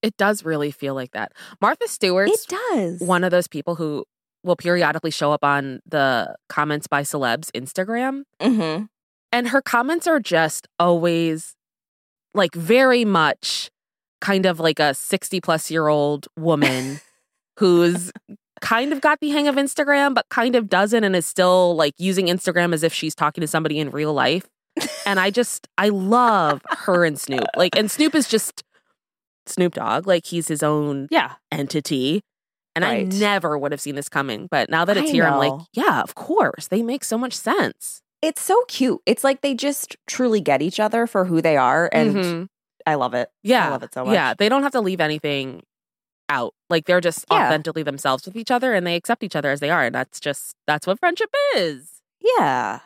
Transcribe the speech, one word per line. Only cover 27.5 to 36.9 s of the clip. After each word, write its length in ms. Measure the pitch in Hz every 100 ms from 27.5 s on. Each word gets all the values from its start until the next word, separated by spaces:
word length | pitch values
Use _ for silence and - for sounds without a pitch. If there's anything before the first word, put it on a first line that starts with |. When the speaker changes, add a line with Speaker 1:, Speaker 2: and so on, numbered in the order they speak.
| -
Speaker 1:
Like, 180 | 180 -
and 140 | 214
Snoop 240 | - 302
is 140 | 311 240
just 340 | 220 - - - _ _ _ _ _ _ _ -
Snoop 280 | - 180
Dogg. 320 | - 110 120 190
Like, 200 | 175 -
he's 220 | 170 160
his 140 | 156
own 460 | 151 151 147 139 139
Speaker 2:
Yeah. 220 | 320 135 - _
Speaker 1:
entity. 720 | - 143 151 143 143 131 180 - _ _ _ _
And 100 | -
Speaker 2:
Right. 280 | 185 226 190
Speaker 1:
I 60 | 190
never 380 | 208 196 160 151
would 140 | 139
have 80 | 143
seen 140 | 143
this 140 | 139 143
coming. 380 | 151 139 107 -
But 180 | 147 117
now 140 | 160
that 120 | 175 208
it's 100 | 311
Speaker 2:
I 20 |
Speaker 1:
here, 120 | 285
I'm 140 | 165 139
like, 100 | 139
Speaker 2:
know. 140 | 135 165
Speaker 1:
"Yeah, 300 | - 359 147
of 120 | -
course. 540 | - - 381 156 - -
They 140 | 196
make 220 | 233